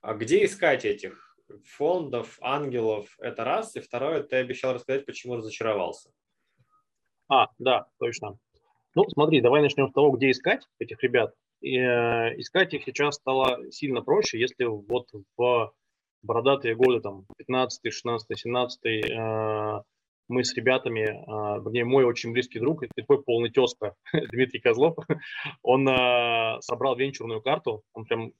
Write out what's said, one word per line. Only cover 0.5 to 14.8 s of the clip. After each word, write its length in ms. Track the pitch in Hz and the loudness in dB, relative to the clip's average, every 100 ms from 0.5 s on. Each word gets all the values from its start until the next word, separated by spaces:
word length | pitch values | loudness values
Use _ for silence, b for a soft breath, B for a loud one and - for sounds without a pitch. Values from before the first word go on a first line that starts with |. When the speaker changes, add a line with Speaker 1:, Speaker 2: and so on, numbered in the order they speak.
| - 170 135 | 2 2 2
Speaker 1:
этих 520 | 110 101 95 - - _ _ 104 | 0 -4 -6 -16 -20 _ _ -20
фондов, 720 | _ - 147 180 147 120 110 - | _ -4 -2 -2 -2 -6 -8 -12
ангелов, 760 | 123 139 143 123 113 107 101 _ | -6 -4 -4 -2 -2 -2 -6 _
это 240 | 120 120 | -12 -6
раз. 320 | 117 180 220 - | -2 -2 -4 -12
И 40 | |
второе, 440 | - 123 135 160 | -10 -6 -4 -4
ты 120 | - 131 | -2 -2
обещал 380 | 123 127 131 | -2 -4 -4
рассказать, 320 | 123 - 135 139 | -4 -4 -6 -4
почему 300 | 120 123 120 | -14 -8 -8
разочаровался. 760 | 110 101 113 104 87 - _ _ _ _ _ _ _ _ _ _ _ _ _ | -8 -6 -2 -2 -2 -6 _ _ _ _ _ _ _ _ _ _ _ _ _
Speaker 2:
А, 200 | 135 113 _ | 4 4 _
да, 280 | 123 120 - _ | 0 0 -2 _
точно. 400 | 120 117 107 98 _ _ _ _ _ | -6 -6 -12 -16 _ _ _ _ _
Ну, 100 | - 202 | 2 2
смотри, 320 | 156 156 160 | 4 4 6
давай 220 | 120 139 | 6 6
начнём 260 | 143 147 135 | 4 2 0
с 40 | |
того, 180 | - 147 | 4 4
где 200 | 127 131 | 6 2
искать 360 | 127 - 247 - _ | 2 0 -2 -4 _
этих 220 | 117 110 | -12 -4
ребят. 320 | 127 123 110 _ _ _ | 2 2 0 _ _ _
И, 160 | 135 127 | -4 0
э, 580 | 127 120 117 117 117 - | 2 2 2 0 -2 -4
искать 340 | 120 180 180 | -4 0 0
их 100 | 147 | -2
сейчас 320 | - 131 147 139 | -8 -2 -2 -2
стало 540 | - 131 131 123 - | -2 2 2 0 -8
сильно 320 | - 147 123 | -8 -4 -4
проще, 380 | 113 180 - 113 | 0 0 0 -2
если 240 | 120 - | -4 -2
вот 440 | 123 107 | -4 -4